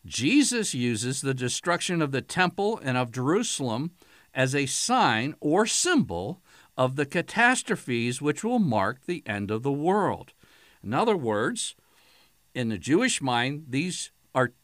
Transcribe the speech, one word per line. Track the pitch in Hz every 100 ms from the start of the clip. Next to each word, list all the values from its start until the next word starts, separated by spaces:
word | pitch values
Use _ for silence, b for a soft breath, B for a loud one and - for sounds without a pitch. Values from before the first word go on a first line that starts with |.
Jesus | 90 - 135 277 269 240 196
uses | 127 120 110 123 131
the | 135
destruction | 131 123 - 175 170 - 170
of | 147
the | 135
temple | - 180 180 175 208 233
and | 135 127
of | 123
Jerusalem | 120 127 196 233 - 123 113 165 b b b b
as | 131 131
a | 143 135
sign | - - 254 175 110 135 -
or | 151 170 220
symbol | - 349 330 - 85 101 180 b b b -
of | 131 131
the | 143
catastrophes | 175 165 202 240 254 - 208 - 120 117 123
which | 147 147
will | 220 247
mark | 175 107 98 127 -
the | 175 -
end | 101 101
of | 110
the | 135
world. | 143 160 208 170 90 - _ b b b b
In | 95
other | 131 226 196
words, | 117 104 135 240 - - b b b b b b _
in | 131 117
the | 101
Jewish | 117 170 247 -
mind, | 131 120 127 147 156
these | 131 180 165 - _ _
are | 131 120 _